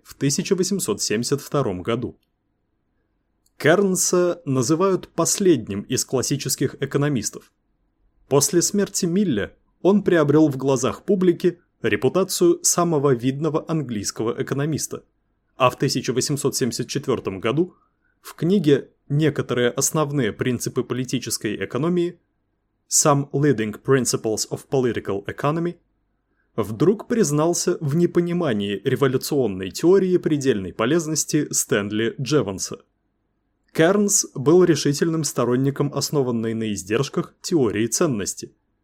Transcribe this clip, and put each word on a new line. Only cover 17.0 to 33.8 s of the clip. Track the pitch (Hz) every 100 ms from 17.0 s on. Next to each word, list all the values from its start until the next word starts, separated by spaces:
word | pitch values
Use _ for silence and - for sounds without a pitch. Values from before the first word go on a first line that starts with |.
| 135 104 107 95
году | 113 139 180 - _ _ _ _
в | -
книге | - 165 202 147 131 - _ -
«Некоторые | 147 156 143 135 123 120
основные | 135 135 156 143 143 107
принципы | - 135 117 117 127
политической | - 120 127 127 117 - 110 104
экономии» | 95 123 165 180 175 170 _ _ _ _ _ _ _
Some | - 156 139 139
Leading | 139 147 110 110 101
Principles | - 135 117 120 110 104 -
of | 135 -
Political | 139 123 107 - 98 -
Economy | - 143 165 170 170 _ _ _ _ _ _ _ -
вдруг | 101 110 180 214 -
признался | 226 151 147 165 175 185 175
в | 147 165
непонимании | 175 175 175 175 160 104 101 98
революционной | 131 123 135 127 - 143 113 92 95
теории | - 165 196 185 175
предельной | 175 147 131 104 92
полезности | - 117 170 156 156 - 151 -
Стэнли | - - 110 104 107 117 123
Джеванса. | 120 147 101 92 - - _ _ _ _ _ _ _ _ _
Кернс | -